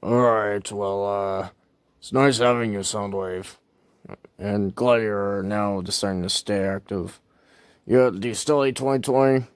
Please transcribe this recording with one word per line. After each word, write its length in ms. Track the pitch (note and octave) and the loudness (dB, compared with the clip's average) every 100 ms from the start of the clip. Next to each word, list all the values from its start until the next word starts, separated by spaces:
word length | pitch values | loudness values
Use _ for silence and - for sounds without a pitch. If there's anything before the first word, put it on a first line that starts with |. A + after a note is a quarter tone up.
Alright, 680 | - A#2+ B2 A2+ G#2 G#2 G2+ | 2 4 4 4 0 -2 -6
well, 340 | G#2 G2+ G2 G2+ | -6 -4 -2 -2
uh, 440 | G2+ G2 F#2+ F2+ _ _ _ _ _ | -2 -2 -4 -8 _ _ _ _ _
it's 140 | - | -4
nice 240 | B2 C#3 B2 | 2 4 4
having 360 | B2 A#2+ A#2 | 2 2 0
you, 60 | G2+ | -4
Soundwave. 760 | F#2+ G#2+ G2+ G2 F#2+ F#2 F#2+ - _ _ _ _ - - - _ | -4 -4 -6 -6 -6 -6 -10 -18 _ _ _ _ -20 -20 -20 _
And 380 | G2 G#2 G2 F#2+ | -4 -2 -2 0
glad 260 | B2 A#2+ | 2 4
you're 400 | A2 G2+ G2+ G2+ | 2 -2 -2 -2
now 400 | F#2+ G#2 G#2 G2+ | -2 -2 -2 -2
deciding 400 | F2+ - G2+ F#2+ | -4 -4 -2 -2
to 60 | F2+ | -2
stay 300 | - - G#2 | -4 -2 -2
active. 600 | G2 F#2+ - G2+ F2 - _ _ _ _ _ _ - | -2 -4 -6 -6 -6 -10 _ _ _ _ _ _ 2
Yeah, 260 | B2 B2+ | 4 4
do 160 | F#2+ A2+ | 2 -4
you 80 | A2 | -6
still 280 | - D3 | 0 2
hate 120 | C#3 B2+ | 2 0
twenty 260 | C3+ C3+ | -2 -2
twenty? 460 | A#2+ C3 C3+ C3+ B2 | 2 4 4 4 0